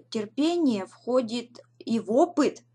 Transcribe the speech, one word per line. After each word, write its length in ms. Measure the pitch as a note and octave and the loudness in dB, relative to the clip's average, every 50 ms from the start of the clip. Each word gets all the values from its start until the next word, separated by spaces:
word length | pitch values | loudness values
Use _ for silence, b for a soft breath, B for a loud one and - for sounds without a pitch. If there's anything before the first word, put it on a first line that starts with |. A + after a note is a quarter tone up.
| - - | -10 -8
терпение 760 | - A3 G3+ G#3+ - C4+ D4+ E4 F4 F4 D#4+ C4 A3 G3 F#3 | -8 -8 -8 -6 -4 -2 0 0 0 2 0 0 0 -2 -4
входит 760 | - - - - A#3 B3+ C4 A#3+ G#3+ A#3 A#3+ A#3 - - - - _ _ - | -8 -14 -12 -4 0 0 0 0 0 -4 -8 -8 -10 -16 -20 -20 _ _ -12
и 200 | - A#3 A3+ A3 | -6 -4 -2 -2
в 100 | F3 F3+ | 0 2
опыт 500 | A3+ C4+ F4 F4 - D4 C4+ G3+ - - _ _ | 4 4 4 4 2 2 0 0 0 -4 _ _